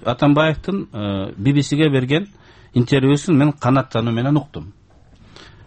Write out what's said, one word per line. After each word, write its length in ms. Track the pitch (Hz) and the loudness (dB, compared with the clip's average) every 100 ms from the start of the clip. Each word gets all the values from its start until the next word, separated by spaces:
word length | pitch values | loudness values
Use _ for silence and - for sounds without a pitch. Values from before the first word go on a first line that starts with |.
Атамбаевдин, 840 | 113 120 147 143 160 151 - 101 - | -6 0 2 4 2 -2 -6 -8 -8
э, 420 | 110 104 98 95 - | -8 -6 -6 -6 -4
би 160 | 113 | 0
би 80 | 143 | 0
сиге 280 | 135 143 156 | 0 0 2
берген 380 | 135 127 151 202 - - - - | 0 0 -2 -4 -14 -20 -20 -4
интервьюсун 640 | 123 117 135 135 143 - 143 | -2 2 2 2 0 2 2
мен 160 | 147 | 2
канааттануу 580 | 143 123 135 127 117 117 | 0 0 0 0 -4 -2
менен 220 | 117 131 147 | -2 0 -2
уктум. 360 | 143 - 87 - _ _ - - - - - - | -2 -14 -16 -20 _ _ -20 -20 -20 -20 -20 -20